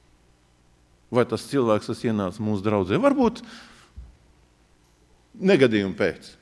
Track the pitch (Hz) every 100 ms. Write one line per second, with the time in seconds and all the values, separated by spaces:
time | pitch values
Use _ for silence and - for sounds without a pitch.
0 | _ _ _ _ _ _ _ _ _ _
1 | - 120 117 110 - 139 117 107 - 110
2 | 123 107 95 95 107 104 98 104 92 120
3 | 277 277 233 233 - - - - - -
4 | - - _ _ _ _ _ _ _ _
5 | _ _ _ - 190 190 127 110 98 -
6 | 98 76 - -